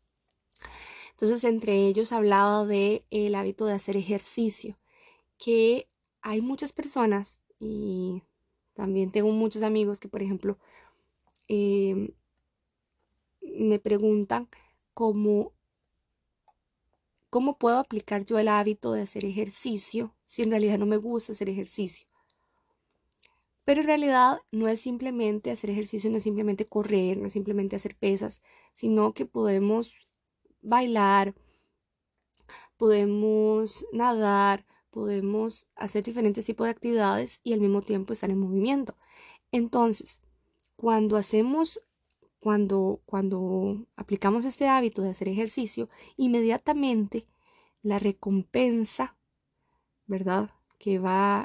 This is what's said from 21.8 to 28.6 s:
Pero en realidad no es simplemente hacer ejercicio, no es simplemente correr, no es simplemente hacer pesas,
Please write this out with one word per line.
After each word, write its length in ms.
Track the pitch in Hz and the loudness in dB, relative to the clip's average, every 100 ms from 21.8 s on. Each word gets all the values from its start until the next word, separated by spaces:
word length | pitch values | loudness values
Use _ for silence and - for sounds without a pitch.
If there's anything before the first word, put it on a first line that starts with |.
| 185 - - _ _ _ _ _ _ _ _ _ _ _ _ _ _ _ | -8 -8 -20 _ _ _ _ _ _ _ _ _ _ _ _ _ _ _
Pero 160 | - 277 | 0 2
en 60 | 302 | 4
realidad 560 | 302 285 262 254 277 - | 2 4 4 4 2 -4
no 180 | 220 220 | -2 0
es 140 | 226 | -2
simplemente 680 | 254 240 262 247 214 208 214 | -4 -6 -6 -2 -2 -2 -4
hacer 200 | 233 208 | -6 -4
ejercicio, 400 | 202 208 220 214 | -4 -4 -4 -2
no 80 | 226 | -2
es 60 | |
simplemente 420 | 214 208 208 196 220 | -2 -2 -2 -2 -2
correr, 500 | 214 208 202 185 190 | -4 0 2 2 -2
no 100 | 202 | -4
es 60 | |
simplemente 420 | 208 196 202 196 | -6 -4 -2 -2
hacer 220 | 202 196 - | -6 -10 -4
pesas, 460 | 202 196 214 - _ _ | 0 0 -4 -10 _ _